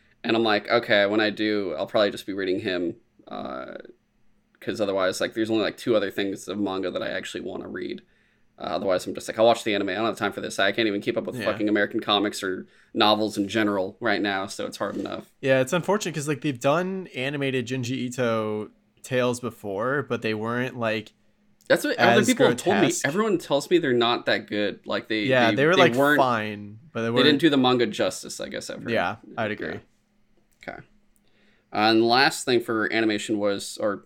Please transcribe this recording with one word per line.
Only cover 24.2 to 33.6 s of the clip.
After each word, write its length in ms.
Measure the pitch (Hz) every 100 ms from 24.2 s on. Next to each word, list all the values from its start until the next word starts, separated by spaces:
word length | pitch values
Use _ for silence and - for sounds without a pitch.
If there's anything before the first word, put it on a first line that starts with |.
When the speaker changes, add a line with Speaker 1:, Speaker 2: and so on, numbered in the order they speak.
| -
Speaker 1:
that 180 | 101 104
good. 340 | 104 104 - -
Like, 220 | 104 -
they, 160 | 110
Speaker 2:
Yeah, 260 | 107 131 117
Speaker 1:
they, 60 | 110
Speaker 2:
they 100 | 151
were, 100 | 185
Speaker 1:
they 60 |
Speaker 2:
like, 140 | 170 120
Speaker 1:
weren't, 240 | 143 147
Speaker 2:
fine, 580 | 127 117 107 104 104 110 -
but 80 | 117
they 60 | 113
Speaker 1:
they 20 |
Speaker 2:
weren't 160 | 120 143
Speaker 1:
didn't 140 | 143
do 100 | 165
the 80 | 139
manga 300 | 123 127 113
justice, 520 | 104 98 - 101 -
I 80 | -
guess 200 | - -
I've 140 | -
heard. 80 | -
Speaker 2:
Yeah, 240 | 110 90 107 - -
I'd 140 | 107
agree. 200 | 104 82
Speaker 1:
Yeah. 80 | - _ _ _ _ _ _ _ _ - - - _ _ _ _ _ _ _ _
Uh, 160 | - 107
and 100 | 113
the 40 | 117
last 380 | 120 147 - -
thing 140 | 120
for 320 | 117 113 107
animation 460 | 113 113 104 - 104
was, 380 | 101 101